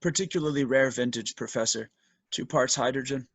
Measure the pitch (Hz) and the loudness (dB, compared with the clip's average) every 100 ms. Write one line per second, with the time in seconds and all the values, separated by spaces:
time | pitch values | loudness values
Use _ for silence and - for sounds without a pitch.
0 | 180 147 190 185 151 143 135 131 135 120 | 0 -2 -2 0 0 2 4 4 4 2
1 | 123 117 110 - 113 - 113 113 110 _ | -2 -2 -6 -8 -6 -2 0 -2 -4 _
2 | _ _ _ - - 156 127 - 123 135 | _ _ _ -8 -2 0 2 2 0 0
3 | 131 135 123 | -4 -6 -8